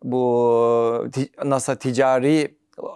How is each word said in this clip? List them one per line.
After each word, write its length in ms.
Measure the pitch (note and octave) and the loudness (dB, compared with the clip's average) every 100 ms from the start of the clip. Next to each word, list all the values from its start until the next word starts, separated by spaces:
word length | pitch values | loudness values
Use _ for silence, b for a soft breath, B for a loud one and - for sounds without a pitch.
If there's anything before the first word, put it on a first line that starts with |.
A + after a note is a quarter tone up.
bu 1000 | B2+ B2+ B2 A#2+ A#2+ A#2 A#2 A#2 A#2 A#2 A#2+ | -6 -2 2 2 4 4 4 2 2 -2 -4
ti-, 180 | C3 C3+ - | -6 -8 -6
nasa 300 | C#3+ C3+ C3+ | -2 -2 -2
ticari 840 | C3 C3+ B2 C3 C3 C3+ D#3 C#3+ - _ - - | -4 -4 0 2 2 2 0 -2 -8 _ -16 -14